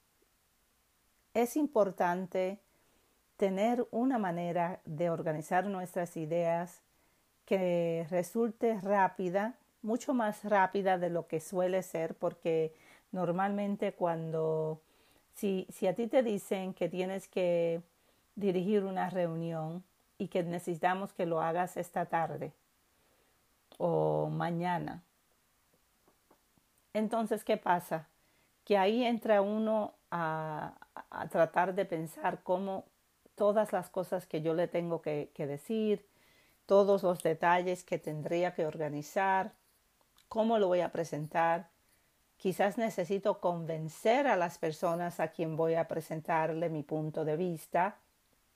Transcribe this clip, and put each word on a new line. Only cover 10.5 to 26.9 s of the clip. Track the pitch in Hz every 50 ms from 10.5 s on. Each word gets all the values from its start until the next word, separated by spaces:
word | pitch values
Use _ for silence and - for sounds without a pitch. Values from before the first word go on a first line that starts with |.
| 214 196 185 185 - 202 190 190 185
de | 180 175 175
lo | 170 170 160
que | - 165 160
suele | - - 208 180 180 185 185 190 180
ser, | - - 165 160 165 165
porque | - - 175 170 - - 170 165 160 160 156 - - - - - - _ _
normalmente | - 185 175 170 170 185 190 202 202 202 202 202 202 202 214 196 -
cuando, | - 190 170 165 165 160 160 160 160 160 160 160 156 156 156 156 156 - _ _ _ _ _ _ _ _ _ -
si, | - - 196 190 185 - -
si | - - -
a | 185 175
ti | 233 233
te | 220 - 269 240
dicen | 233 208 190 - - 214 190 190 185 185
que | - 185 170
tienes | 175 180 180 185 190 196 -
que | - - 196 180 175 175 170 170 165 165 170 170 _ _ _ _ _ _ _ _ _ _
dirigir | 214 202 202 175 190 175 202 214 208 196
una | 196 190 185 180 185
reunión | 185 185 175 170 160 165 165 165 165 160 156 160 165 180 180 _ _ _ _ _ _
y | - 202 170
que | - 190
necesitamos | 165 170 170 175 - 185 175 156 - 180 185 190 196 190 -
que | - 185
lo | 170 165 160
hagas | 160 165 165 175 180 175 -
esta | - 175 - - 190 175
tarde | - - 165 165 156 151 143 147 139 - _ _ _ _ _ _ _ _ _ _ _ _ _ _ _ _ _ _ _ _ _ _ _ -
o | - 170 175 165 156 156 156 151 151 156
mañana, | 156 156 160 160 170 175 170 175 180 180 165 151 - - 175 - _ _ _ _ _ _ _ _ _ _ _ _ _ _ _ _ _ _ _ _ _ _ _ _ _ _ _ _ _ _ _ _ _ _ _ _ _